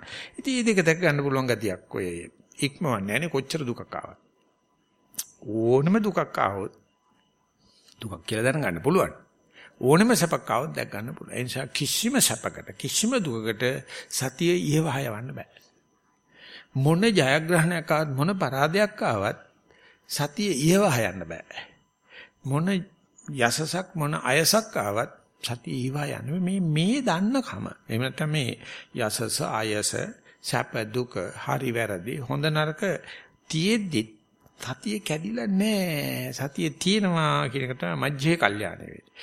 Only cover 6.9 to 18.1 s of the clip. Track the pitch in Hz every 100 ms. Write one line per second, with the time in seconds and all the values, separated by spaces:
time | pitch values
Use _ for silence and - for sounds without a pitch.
6.9 | _ _ _ _ _ _ _ _ _ _
7.9 | - 110 85 - 110 123 156 117 82 131
8.9 | 185 113 - - _ _ - - - 127
9.9 | 165 226 190 165 151 - 113 156 143 -
10.9 | 101 113 - - 113 127 131 135 - 143
11.9 | - 226 269 - 117 - - - - 135
12.9 | - 220 262 160 113 110 104 127 135 -
13.9 | - - - 131 - 170 180 151 151 160
14.9 | 131 131 107 127 - - - _ _ _
15.9 | _ _ _ _ - - - - 135 139
16.9 | 165 226 185 131 151 160 175 160 170 156
17.9 | 151 156